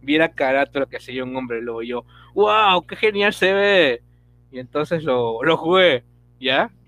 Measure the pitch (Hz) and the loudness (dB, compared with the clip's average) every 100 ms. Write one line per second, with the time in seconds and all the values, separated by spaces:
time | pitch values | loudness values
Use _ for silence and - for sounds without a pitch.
0 | 135 151 160 - 139 135 139 143 131 123 | -2 0 0 0 0 0 0 -2 -6 -8
1 | - 127 127 131 127 117 117 117 117 120 | -12 -10 -8 -8 -8 -8 -8 -8 -8 -8
2 | 117 - - - 208 214 208 180 - 190 | -10 -20 -12 0 2 4 4 2 -2 -2
3 | 220 202 202 202 185 196 202 196 151 120 | -2 2 0 2 0 2 2 4 2 0
4 | _ _ _ _ _ 127 127 147 151 165 | _ _ _ _ _ -16 -8 -6 -4 -4
5 | 151 127 117 113 147 160 160 185 185 127 | -2 0 0 -2 0 0 2 4 4 2
6 | - _ _ _ 127 135 226 _ | -4 _ _ _ -2 0 -2 _